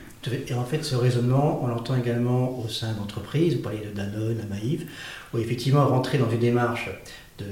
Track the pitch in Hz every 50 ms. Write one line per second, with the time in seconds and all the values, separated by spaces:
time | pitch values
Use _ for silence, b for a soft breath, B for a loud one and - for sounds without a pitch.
0 | - - - - - 123 123 - - - 127 123 123 - 156 151 - - 127 117
1 | 123 123 113 120 120 123 131 139 147 151 - - 131 120 117 117 - - 131 123
2 | 120 120 120 120 123 123 127 127 127 127 131 123 113 107 - - 117 113 107 98
3 | 101 101 - - - - - 147 175 170 135 110 107 107 107 104 104 101 98 98
4 | 101 101 107 110 110 113 117 110 104 101 98 101 107 127 170 - 170 B B B
5 | B B B B B B - 117 110 113 123 - - 135 135 147 139 - 127 127
6 | - - - 135 120 107 117 113 120 120 120 123 120 120 120 - - 95 95 -
7 | B B B B B B - - 98 101